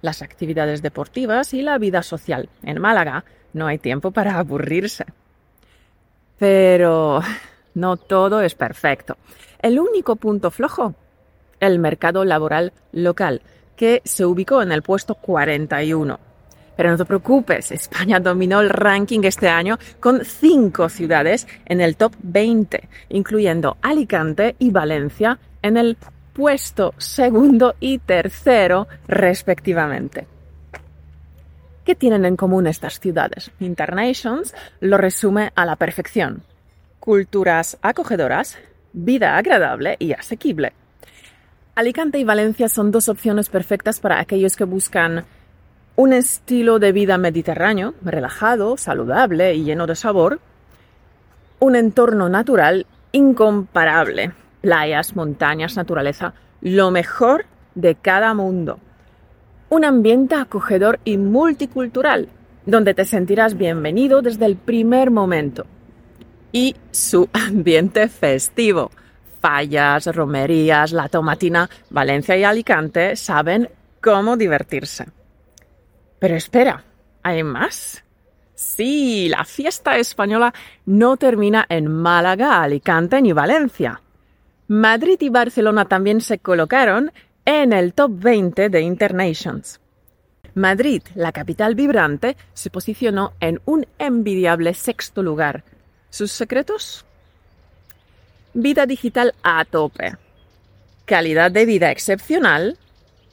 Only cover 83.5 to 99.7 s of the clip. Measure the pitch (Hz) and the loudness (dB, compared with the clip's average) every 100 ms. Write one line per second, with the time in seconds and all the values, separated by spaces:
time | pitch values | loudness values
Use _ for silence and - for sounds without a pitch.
83.5 | 302 277 - 123 - _ _ _ _ _ | 2 0 -4 -6 -6 _ _ _ _ _
84.5 | _ - 214 220 226 320 370 285 240 240 | _ -2 2 4 2 2 2 2 0 0
85.5 | 240 214 214 196 190 196 220 - 214 - | 0 2 2 2 0 2 0 0 -4 0
86.5 | 180 160 254 240 196 302 - _ _ - | 0 2 2 2 2 -2 -6 _ _ 0
87.5 | 302 269 202 180 - 262 185 208 220 180 | 2 4 2 0 2 0 2 2 2 2
88.5 | 170 202 180 165 180 208 185 185 160 175 | 0 0 2 0 0 -2 0 -2 -4 -8
89.5 | - - - _ _ _ _ _ _ - | -10 -12 -20 _ _ _ _ _ _ -10
90.5 | - 190 190 277 226 - 202 165 156 147 | -2 0 2 0 -2 -4 -6 -6 -6 -8
91.5 | 160 214 226 285 233 160 147 240 285 _ | -4 -2 0 0 2 2 0 -4 -6 _
92.5 | - - 180 202 214 240 202 196 - 165 | -16 -14 -10 -10 -4 -2 -2 -4 -4 -4
93.5 | 170 - 311 - - 294 240 208 190 175 | -4 -2 -4 -4 -8 -4 -2 -2 0 0
94.5 | 170 165 180 - 226 - - 185 151 151 | 0 -2 -4 -6 -8 -8 -6 -4 -2 -4
95.5 | 147 - _ _ _ _ - 208 - 220 | -4 -14 _ _ _ _ -10 -8 -8 -6
96.5 | 254 285 427 - - _ _ _ _ _ | -4 -4 -6 -10 -18 _ _ _ _ _
97.5 | _ _ _ _ _ _ _ _ _ _ | _ _ _ _ _ _ _ _ _ _
98.5 | 233 254 294 277 262 240 247 247 - 175 | -4 0 2 0 -2 -4 0 0 0 -2
99.5 | 165 160 | 0 0